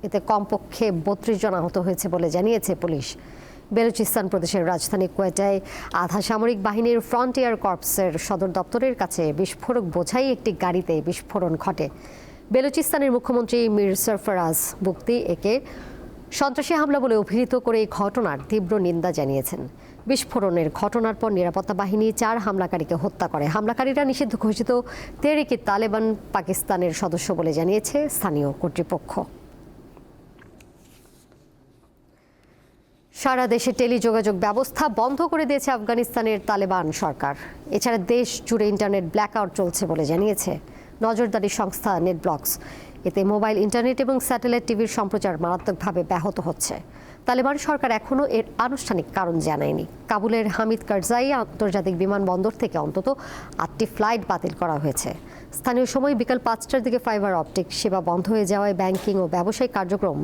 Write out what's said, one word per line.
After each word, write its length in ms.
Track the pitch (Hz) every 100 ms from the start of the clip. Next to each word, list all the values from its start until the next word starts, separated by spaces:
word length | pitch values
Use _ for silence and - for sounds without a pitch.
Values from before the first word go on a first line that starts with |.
এতে 180 | 202 202
কমপক্ষে 680 | - 214 202 208 - - 220 175
বত্রিশ 380 | 160 202 - 208
জন 120 | 214
আহত 240 | 185 170 190
হয়েছে 300 | 180 175 196
বলে 220 | 175 170
জানিয়েছে 440 | 170 208 226 -
পুলিশ। 420 | 175 170 151 - - - - - - -
বেলুচিস্তান 560 | 214 233 226 214 233 190
প্রদেশের 380 | 190 165 196 170
রাজধানী 420 | 170 - 185 185 -
কোয়েটায় 440 | 190 170 196 196 196 - -
আধা 300 | 175 175 190
সামরিক 400 | 190 220 226 220
বাহিনীর 380 | 202 208 233 233
ফ্রন্টিয়ার 560 | 233 240 254 254 247 220
কর্পসের 560 | 202 175 - - 185 156
সদর 300 | - 190 190
দপ্তরের 460 | 180 175 240 262
কাছে 380 | 240 180 - 160
বিস্ফোরক 520 | 147 190 - - 247
বোঝাই 480 | 180 170 175 254 269
একটি 200 | 247 226
গাড়িতে 500 | 165 180 180 180 160 151
বিস্ফোরণ 500 | - - 208 175 160
ঘটে। 320 | - 175 147 - - - - - -
বেলুচিস্তানের 600 | 247 277 269 311 302 277
মুখ্যমন্ত্রী 560 | 240 247 240 233 240 233
মীর 260 | 208 202
সরফরাজ 800 | 190 - 202 - 185 165 160 - -
বুকতি 320 | 190 175 - 240
একে 420 | - 170 202 247 - - - - - - -
সন্ত্রাসী 440 | - 277 262 277
হামলা 260 | 330 302 285
বলে 160 | 254 220
অভিহিত 380 | 196 220 247
করে 260 | 254 240 226
এই 60 | 214
ঘটনার 480 | - 202 - 202 139 139
তীব্র 300 | 214 180 214
নিন্দা 340 | 175 170 180
জানিয়েছেন। 560 | 160 139 135 131 - 131 - - - -
বিস্ফোরণের 640 | 262 - 247 196 175 156
ঘটনার 440 | - 202 240 220
পর 160 | 208 226
নিরাপত্তা 440 | 190 175 175 190
বাহিনী 380 | 190 196 214 220
চার 260 | 220 220 233
হামলাকারীকে 560 | 208 196 180 175 151
হত্যা 340 | 165 185 - 170
করে। 180 | 156 147
হামলাকারীরা 580 | 185 214 233 262 269
নিষিদ্ধ 320 | 277 262 262 226
ঘোষিত 440 | 220 214 233 247 247 - - -
তেহরিকে 340 | 285 302 294 233
তালেবান 600 | 208 202 220 220 220 214 -
পাকিস্তানের 600 | 196 170 185 - 185 180
সদস্য 400 | 156 185 165 -
বলে 200 | 170 165
জানিয়েছে 560 | 151 170 208 208 285 294
স্থানীয় 440 | - 196 147 143
কর্তৃপক্ষ। 680 | 139 175 156 165 170 - - 190 - - - - - - - - - - - - - - - - - - - _ - _ _ _ _ _ _ _ _ _ _ _ _ _ _ _ _ _
সারা 320 | - 269 254 254
দেশে 260 | 233 262
টেলিযোগাযোগ 640 | - 240 240 233 220 208 190
ব্যবস্থা 520 | 208 208 269 - 311
বন্ধ 340 | 214 240 277
করে 220 | 339 320
দিয়েছে 260 | 294 285 277
আফগানিস্তানের 680 | 247 208 233 240 240 226 214 -
তালেবান 460 | 202 196 185 156
সরকার। 420 | 156 170 143 139 139 - - -
এছাড়া 280 | - 247 226
দেশ 440 | 180 240 247 - -
জুড়ে 220 | 233 208
ইন্টারনেট 360 | 202 208 196
ব্ল্যাকআউট 500 | 170 208 208 220 196
চলছে 320 | - 180 - 180
বলে 180 | 160
জানিয়েছে 540 | 147 165 208 202 - 151 - - - -
নজরদারি 460 | 220 220 233 214 196
সংস্থা 520 | - 202 - 214 180
নেটব্লকস। 580 | 170 170 190 147 - - - - - - 185
এতে 120 | 202 196
মোবাইল 240 | 208 214 214 208
ইন্টারনেট 320 | 240 240 247
এবং 120 | 254 262 -
স্যাটেলাইট 360 | 240 247 240 240
টিভির 220 | 214 214 -
সম্প্রচার 360 | 202 208 196 156
মারাত্মকভাবে 580 | 170 180 - 175 185 175 170
ব্যাহত 260 | 180 170 - 151
হচ্ছে। 280 | 160 - - - - - - -
তালেবান 300 | 247 262 285 -
সরকার 240 | 285 262 220
এখনও 260 | - 269 285 220
এর 80 | 220 - 240
আনুষ্ঠানিক 400 | 269 - 185 - -
কারণ 180 | 180 165 156
জানায়নি। 380 | 147 147 156 165 - -
কাবুলের 360 | 214 214 226 214
হামিদ 280 | 180 220 220 -
কারজাই 400 | 202 175 240 262 269
আন্তর্জাতিক 520 | 220 - 208 190 180 170
বিমানবন্দর 520 | 190 202 190 180 196 -
থেকে 140 | 226 165
অন্তত 240 | 151 180 190 269 - - - -
আটটি 200 | 160 - 220
ফ্লাইট 280 | - 214 233 180
বাতিল 220 | 180 175 156
করা 160 | 170 151
হয়েছে। 280 | 147 - - - - - - -
স্থানীয় 280 | - 240 247
সময় 200 | 277 277 254
বিকাল 180 | 233 254 -
পাঁচটার 380 | 226 - 269 247
দিকে 120 | 240 240
ফাইবার 340 | 214 202 175
অপটিক 240 | 156 - 175 -
সেবা 200 | 214 185 170
বন্ধ 140 | 175 190
হয়ে 120 | 220 196
যাওয়ায় 240 | 202 202 185
ব্যাংকিং 340 | 190 185 214 196
ও 40 | 175
ব্যবসায়িক 380 | 175 180 220 247 208
কার্যক্রম 400 | 180 196 190 143